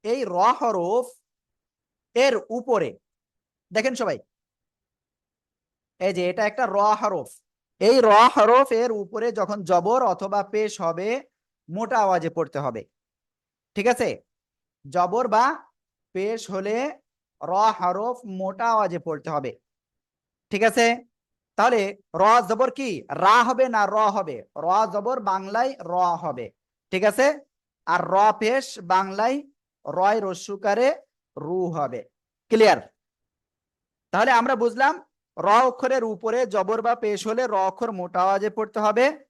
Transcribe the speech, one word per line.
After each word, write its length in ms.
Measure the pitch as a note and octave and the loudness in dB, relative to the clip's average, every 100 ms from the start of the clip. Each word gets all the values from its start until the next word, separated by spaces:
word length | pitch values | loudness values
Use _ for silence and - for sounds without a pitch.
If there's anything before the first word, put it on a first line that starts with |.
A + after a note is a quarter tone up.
| G#3+ | -4
এই 80 | C4 G#3 F3 | -4 -2 2
র 20 | G#3+ B3+ | 2 2
হরফ 480 | A#3+ G3 E3+ A#3 B3 _ _ _ _ _ _ _ _ _ _ A#3 | -2 -2 -2 -2 -4 _ _ _ _ _ _ _ _ _ _ 0
এর 200 | C4+ A3 - A#3 | 2 0 -6 -10
উপরে 320 | A#3 G#3+ C#3 G2 _ _ _ _ _ _ _ F3 | -2 -2 -2 -8 _ _ _ _ _ _ _ -4
দেখেন 180 | A#3 B3 | -2 -4
সবাই, 160 | G#3+ B2+ _ _ _ _ _ _ _ _ _ _ _ _ _ _ _ _ _ _ F#3 | -6 -6 _ _ _ _ _ _ _ _ _ _ _ _ _ _ _ _ _ _ -4
এই 80 | F3+ | -2
যে 60 | F3+ | -4
এটা 120 | F3+ G#3+ | -2 -4
একটা 140 | G#3+ A#3 G3 | -2 -2 0
র 20 | G#3 G#3 | 2 2
হরফ, 280 | G#3+ F3+ - - _ _ _ _ | -2 -4 -10 -18 _ _ _ _
এই 160 | G3+ C4 A3+ | 4 6 8
র 40 | G3+ A#3 C4 | 8 8 6
হরফ 320 | A3 B3 C4+ A3+ | 6 6 4 0
এর 100 | B3 G#3+ | -2 -4
উপরে 240 | F#3 G#3+ A#3 G#3+ | -8 -6 -6 -4
যখন 180 | F#3+ G#3 F3 | -4 -4 0
জবর 320 | F3+ F3+ B3+ A#3+ | 0 2 0 0
অথবা 260 | F3 F#3+ G3+ G3 | -2 -4 -4 -2
পেশ 180 | G#3+ G#3+ G#3+ E3+ | -4 -4 -4 -6
হবে, 220 | E3 G3+ B3+ - _ _ _ - | -4 -4 -6 -10 _ _ _ -12
মোটা 280 | F3+ A3+ B3 G3 | -8 -2 0 2
আওয়াজে 240 | F3+ D#3+ E3 | 0 -2 -6
পড়তে 220 | D3 C#3+ C#3 | -6 -4 -6
হবে, 160 | A2+ - _ _ _ _ _ _ _ _ - | -8 -16 _ _ _ _ _ _ _ _ -2
ঠিক 120 | G#3+ | 0
আছে? 160 | A3+ G#3+ G#2+ _ _ _ _ _ _ C#3 | 0 -2 -4 _ _ _ _ _ _ -6
জবর 400 | F3 F3 A3 B3 G#3+ | -2 -2 -2 0 2
বা 100 | B3+ D4+ _ _ _ _ _ F#3 | 2 -2 _ _ _ _ _ -6
পেশ 240 | G3+ A3+ A3 | -6 -6 -8
হলে 240 | F#3+ G3 A3+ C#4+ - _ _ _ _ | -8 -4 -4 -4 -8 _ _ _ _
র 120 | D#3+ F#3+ A3 G#3 | -4 2 2 2
হরফ 360 | F3+ F#3 A#3 B3 A#3+ F#3 | -2 -2 -6 -8 -10 -8
মোটা 260 | F#3+ G3 A#3 | -8 -4 0
আওয়াজে 260 | A3 G3 E3+ E3 | 0 0 -4 -8
পড়তে 220 | D3+ D#3+ D3 | -8 -6 -6
হবে, 160 | C3+ - _ _ _ _ _ _ _ _ _ | -6 -12 _ _ _ _ _ _ _ _ _
ঠিক 120 | G3+ A3 | 0 0
আছে? 160 | A3 A#3 A#3+ - _ _ _ _ - | 4 2 0 -8 _ _ _ _ 0
তাহলে 240 | A3+ A#3 G3 G3+ _ D#3+ | 2 2 0 -6 _ 2
র 20 | G3+ A#3+ F#3 | 4 4 2
জবর 200 | A3 B3+ B3 | 0 -2 -2
কি 120 | C4 D#3 - D3 | -6 -6 -8 2
রা 120 | F#3 A#3 A#3 | 4 6 4
হবে 180 | B3 B3+ A3+ | 0 0 2
না 60 | G3 | 0
র 40 | G#3+ G#3+ G3 | 2 0 0
হবে? 200 | E3 A#2+ - - D#3+ | -6 -10 -12 -6 0
র 20 | G3 A3 | 0 0
জবর 240 | G3+ G#3 B3+ G3+ | -2 -4 -4 -4
বাংলায় 400 | F#3+ F#3+ A3 C4 C4+ E3+ | -4 -4 -2 -2 -4 -6
র 20 | F3+ F3+ E3 | 0 0 0
হবে, 220 | E3+ B2+ A2+ _ _ _ _ | -6 -8 -12 _ _ _ _
ঠিক 120 | F#3+ G#3+ | 0 0
আছে? 160 | G3+ C4+ D4 _ _ _ _ - | 2 0 0 _ _ _ _ -2
আর 80 | F3 - | -2 2
র 20 | F#3+ G#3+ G#3+ | 4 4 2
পেশ 240 | A3 C4+ C4 - F3 | -2 -2 -4 -16 -2
বাংলায় 440 | F#3 G3 G3 A3+ C#4+ D4 _ _ _ - | -2 0 -2 -2 -2 -8 _ _ _ -8
রয় 340 | D#3+ G3 A3 G3 | 0 0 0 -4
রস্যুকারে 600 | F3+ - G3+ G3+ G#3 C4 E4 _ _ _ - | -8 -12 -6 -2 0 0 -2 _ _ _ -14
রু 220 | D3 F#3 F3 D#3+ | -8 -4 -4 -4
হবে। 240 | C3+ A#2+ - _ _ _ _ | -6 -8 -14 _ _ _ _
ক্লিয়ার? 280 | A3 G#3+ C#3+ - _ _ _ _ _ _ _ _ _ _ _ _ | 4 6 4 -2 _ _ _ _ _ _ _ _ _ _ _ _
তাহলে 200 | F3+ B3 A#3+ | 0 4 4
আমরা 160 | B3 B3 | 2 0
বুঝলাম 300 | A#3 A#3 C#4 E4+ _ _ _ - F3 | -2 2 0 0 _ _ _ -4 4
র 20 | A3 B3+ | 4 4
অক্ষরের 340 | B3 B3+ C4 A3+ | 0 -2 -2 -2
উপরে 260 | G3+ A3 A#3+ A#3+ | -6 -4 -2 -2
জবর 260 | G3+ F#3+ A3+ A#3 | -2 -2 -2 -2
বা 80 | A#3 | -2
পেশ 160 | G#3+ G3+ A3 | -2 -4 -4
হলে 140 | A3+ B3 | -4 -2
র 20 | G3+ F#3+ | 0 -2
অক্ষর 200 | F#3 A#3 F#3+ | -2 -8 -6
মোটা 200 | F3 F3+ | -6 0
আওয়াজে 260 | F#3 G3 G#3 G#3+ | 0 0 -2 -4
পড়তে 220 | G#3+ G#3 G#3+ | -6 -2 0
হবে। 200 | G#3+ C4+ D#4 | 2 0 0